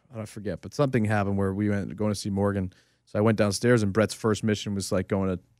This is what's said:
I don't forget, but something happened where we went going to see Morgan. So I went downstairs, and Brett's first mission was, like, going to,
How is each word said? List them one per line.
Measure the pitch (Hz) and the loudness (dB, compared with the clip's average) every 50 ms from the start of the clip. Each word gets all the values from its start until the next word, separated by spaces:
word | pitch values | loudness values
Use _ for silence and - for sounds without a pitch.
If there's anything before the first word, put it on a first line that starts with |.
| _ _ 127 | _ _ -14
I | |
don't | 113 104 - | -12 -12 -12
forget, | - 117 98 104 87 78 - | -14 -10 -8 -8 -8 -8 -10
but | 92 - | -10 -2
something | - 147 143 127 123 107 | 0 0 2 2 2 2
happened | 104 110 104 101 98 101 98 | 2 2 2 2 0 0 0
where | 98 95 95 | 0 0 0
we | 98 104 104 | 0 0 0
went | 101 101 95 - - | 0 -2 -4 -6 -6
going | - 107 107 104 | -4 -2 -2 -2
to | - | -4
see | - 110 | -4 -4
Morgan. | 101 98 101 101 98 101 95 92 - _ _ _ _ _ _ | -2 0 0 0 0 -2 -4 -4 -8 _ _ _ _ _ _
So | _ - 107 | _ -2 2
I | 104 | 2
went | 113 110 101 | 4 4 4
downstairs, | 107 104 95 - - 120 123 117 107 | 2 2 2 2 4 4 6 6 4
and | 98 92 | 2 2
Brett's | 113 107 98 - | 2 2 2 0
first | - - 113 107 - - | -2 -2 0 0 0 0
mission | 113 107 101 - 107 101 | 0 -2 -2 -2 -6 -6
was, | 98 92 - 104 | -6 -4 -2 -2
like, | 92 92 - | -2 -2 -2
going | 107 98 95 95 92 | -2 -2 0 -2 -2
to, | 87 - _ _ _ | -4 -6 _ _ _